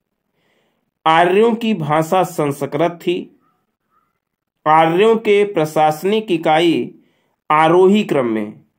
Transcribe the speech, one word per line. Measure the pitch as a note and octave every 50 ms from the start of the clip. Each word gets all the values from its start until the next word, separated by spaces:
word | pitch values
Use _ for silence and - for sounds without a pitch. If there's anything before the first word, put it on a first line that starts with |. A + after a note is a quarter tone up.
| _ _ _ _ _ _ _ _ _ _ _ _ _ _ _ _ _ _ _ _ - D#3+
आर्यों | D#3+ E3 F3 F3+ F3+ G3+ A3 A#3 A3
की | A3+ - A3 A3
भाषा | F3 D#3 C#3+ D3 D#3+ D#3+ D#3+ F#3 F#3 F3+
संस्कृत | F3 F3+ - D3+ C#3+ C#3 - C#3+ C3 - C#3+ E3 E3+
थी। | E3+ E3+ - - F3 F#3 - - _ _ _ _ _ _ _ _ _ _ _ _ _ _ _ _ _ _ _ _ _ _ _ _ _ _ - D3+
आर्यों | D#3 D#3+ E3 E3 E3 F3+ G#3+ A3+ A3+
के | G#3+ A3 G#3+ G3+ G3+ G3+
प्रशासनिक | G3+ - E3+ D#3 D#3 - D#3+ D#3 D#3 D3+ D#3 - F#3+ G#3 A3 G#3+ A3
इकाई | F3 D#3+ D#3 E3 D#3 D#3+ F3 E3+ D#3 B2+ A#2+ - - - _ _ _ _ _ _ _ _ _ -
आरोही | D3+ D3+ D#3+ D#3+ E3+ F3+ F#3+ F#3 G3+ G#3+ G3+
क्रम | - E3+ C#3+ B2
में | A#2 A2 A2 G#2 G#2 G#2+ - _ _ _